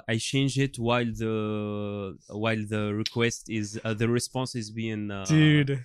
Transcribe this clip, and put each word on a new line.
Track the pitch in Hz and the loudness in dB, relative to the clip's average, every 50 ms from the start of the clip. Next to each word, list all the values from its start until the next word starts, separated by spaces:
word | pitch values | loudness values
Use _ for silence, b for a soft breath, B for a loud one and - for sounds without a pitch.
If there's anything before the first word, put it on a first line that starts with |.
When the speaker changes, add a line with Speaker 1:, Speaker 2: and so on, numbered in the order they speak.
| - | -2
Speaker 1:
I | - 113 113 | -2 -2 0
change | - - - 135 139 135 120 135 | 0 0 2 2 2 2 2 0
it | 139 131 123 120 | 0 0 -2 -2
while | 113 117 120 123 120 117 110 110 | 0 2 2 2 2 0 -2 -2
the, | 113 110 110 110 107 107 107 107 104 104 104 104 104 101 101 101 101 95 80 - - - | -2 -2 0 0 0 -2 -2 -2 -2 -4 -4 -4 -4 -4 -4 -6 -6 -8 -10 -12 -14 -10
while | - 107 107 113 110 110 107 101 110 | -6 -2 0 0 0 0 -2 -2 -2
the | 107 104 104 104 | -2 0 0 -2
request | 107 110 - - 117 117 117 - - - - | -2 -4 -2 0 2 2 2 0 -2 -6 -4
is, | 113 110 104 101 104 110 - | -4 -4 -4 -4 -6 -6 -4
uh, | 113 110 | -4 0
the | 104 117 113 | 0 2 2
response | 120 120 - - - 127 127 - - | 2 2 0 -2 -4 -4 -4 -4 -4
is | 123 107 107 | -8 -8 -8
being, | 107 113 113 113 110 107 104 104 | -6 -6 -4 -4 -4 -4 -4 -4
uh, | 101 98 95 | -6 -6 0
Speaker 2:
Dude, | - 156 156 156 156 151 151 143 135 139 131 | 4 6 8 8 8 6 6 4 2 -2 -4